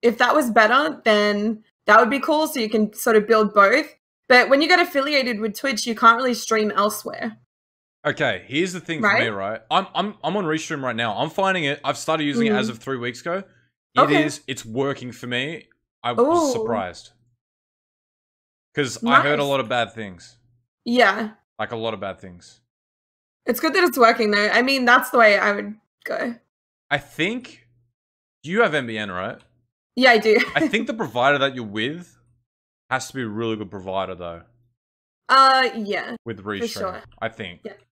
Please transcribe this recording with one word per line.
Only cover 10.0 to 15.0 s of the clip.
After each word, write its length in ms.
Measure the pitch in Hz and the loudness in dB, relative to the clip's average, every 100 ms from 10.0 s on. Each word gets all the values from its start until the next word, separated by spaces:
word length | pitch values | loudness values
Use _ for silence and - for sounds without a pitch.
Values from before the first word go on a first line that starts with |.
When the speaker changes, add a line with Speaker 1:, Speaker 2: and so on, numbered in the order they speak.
| 202 - | -6 -4
Speaker 2:
I'm 120 | 147 196 | -6 -4
on 80 | 175 | -2
Restream 360 | 156 156 151 | -4 -6 -6
right 120 | 131 113 | -6 -4
now. 220 | 117 101 | -4 -2
I'm 120 | 151 | -4
finding 340 | - 190 185 | -2 -2 0
it. 160 | 147 143 135 | -2 -4 -4
I've 120 | 143 | -6
started 280 | - 160 147 | -2 -2 -2
using 220 | 143 117 | 0 0
it 40 | |
as 140 | 214 113 | 0 -2
Speaker 1:
Mm. 40 | |
Speaker 2:
of 60 | - | -6
three 180 | - 131 | -8 -6
weeks 240 | 120 120 | -6 -8
ago. 220 | - 180 190 _ _ _ _ - | -6 -8 -8 _ _ _ _ 2
It 40 | |
Speaker 1:
Okay. 240 | 143 147 151 | 4 4 0
Speaker 2:
is, 160 | - - | -4 -10
it's 180 | 131 113 | -12 -8
working 460 | 110 135 135 | -4 -4 -4